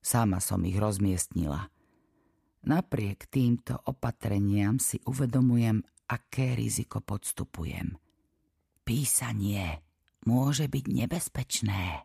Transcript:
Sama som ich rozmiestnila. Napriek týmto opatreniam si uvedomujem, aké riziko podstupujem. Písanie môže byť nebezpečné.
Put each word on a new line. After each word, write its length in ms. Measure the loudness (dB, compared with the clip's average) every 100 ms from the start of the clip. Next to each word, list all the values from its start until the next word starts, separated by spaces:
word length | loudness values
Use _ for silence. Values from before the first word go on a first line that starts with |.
Sama 340 | 0 2 2 2
som 220 | 0 0 0
ich 80 | 2
rozmiestnila. 880 | 0 2 2 2 -2 -2 -2 -2 -8 _ _ _ _ _ _ _ _ _ 0
Napriek 600 | 0 2 -2 -2 -4 -4
týmto 480 | 2 4 2 -2 -6 -6
opatreniam 880 | -4 -6 -4 -2 0 2 2 2 2
si 240 | 0 -2 -6
uvedomujem, 720 | -2 0 4 4 4 4 2 -2 _ _
aké 400 | -10 _ -2 0
riziko 480 | 0 -2 -2 -4 -6
podstupujem. 960 | -6 -6 -6 -8 -8 -6 -6 -4 -6 -8 _ _ _ _ _ _ _ _
Písanie 960 | -2 0 2 0 0 -2 -2 -2 -4 -6 _ _ _ _ 2
môže 400 | 2 4 2 0
byť 160 | -2 -2
nebezpečné. 920 | -2 0 -4 -6 -6 -4 -2 0 -2 -2 -6